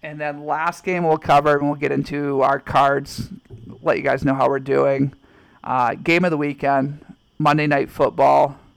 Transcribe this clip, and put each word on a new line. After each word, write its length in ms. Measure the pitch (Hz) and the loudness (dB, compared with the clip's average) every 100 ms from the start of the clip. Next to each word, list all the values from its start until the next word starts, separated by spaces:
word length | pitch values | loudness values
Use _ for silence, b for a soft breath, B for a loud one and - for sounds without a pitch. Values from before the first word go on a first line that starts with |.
and 180 | 156 151 | -14 -8
then 260 | 151 147 147 | -8 -8 -6
last 360 | 151 165 170 | -4 -4 -4
game 200 | - 180 | -4 -2
we'll 160 | 170 156 | 0 0
cover, 360 | - 143 151 143 | 4 4 6 2
and 100 | 143 | 0
we'll 80 | 147 | -2
get 120 | 143 | -2
into 500 | 139 143 143 143 139 | -2 -4 -4 -2 0
our 180 | 131 139 | 2 0
cards, 680 | - 143 143 143 143 - 117 - _ - - 123 | 0 2 2 2 -4 -12 -12 -14 _ -20 -20 -10
let 140 | 160 - | -2 -2
you 60 | |
guys 220 | 139 131 143 | 0 -2 0
know 80 | |
how 160 | 135 131 | 0 0
we're 80 | 135 | 0
doing. 540 | 135 135 139 139 139 - b b b b | -2 0 2 0 -2 -4 b b b b
Uh, 300 | - 127 120 | -6 -2 0
game 320 | - - 170 180 | -2 0 2 2
of 60 | |
the 60 | 156 | 0
weekend, 680 | 147 143 143 139 135 147 - - _ _ | -4 -4 0 0 0 -6 -18 -20 _ _
Monday 300 | 151 147 151 | 2 2 2
Night 220 | 143 135 | 0 -2
Football. 680 | - 135 117 135 139 143 139 _ | 0 -2 2 4 4 2 -2 _